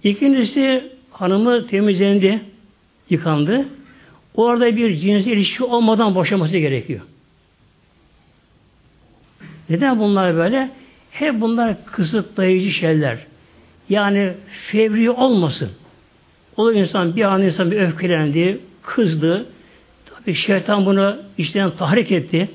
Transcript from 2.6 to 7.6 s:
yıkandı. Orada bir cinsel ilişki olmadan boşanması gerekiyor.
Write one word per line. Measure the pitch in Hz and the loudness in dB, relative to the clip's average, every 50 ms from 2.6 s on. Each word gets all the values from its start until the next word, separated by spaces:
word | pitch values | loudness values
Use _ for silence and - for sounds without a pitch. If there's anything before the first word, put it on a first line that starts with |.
| _ _ _ _ _ _ _ _ _ _ | _ _ _ _ _ _ _ _ _ _
yıkandı. | 185 151 160 170 156 147 147 151 214 262 277 269 - - - - - - - - - - _ _ _ | -2 -2 0 0 0 0 0 0 0 -2 -2 -4 -10 -20 -20 -20 -20 -20 -20 -20 -20 -20 _ _ _
Orada | - 226 240 240 240 240 240 226 | 0 2 2 2 2 2 2 2
bir | 220 240 226 185 | 2 0 0 0
cinsel | 151 165 196 208 208 190 247 226 | 0 0 0 2 2 2 0 0
ilişki | 208 196 175 - - 254 | 0 0 -2 -2 -4 -4
olmadan | 247 240 233 233 220 220 214 233 214 190 | -2 0 2 2 2 2 2 2 2 2
boşanması | 185 170 - - 196 165 156 180 185 | 0 0 0 0 0 0 0 0 0
gerekiyor. | 156 147 135 123 - - - - - - - _ _ _ _ _ _ _ _ _ | 0 0 -2 -2 -4 -6 -10 -10 -10 -18 -20 _ _ _ _ _ _ _ _ _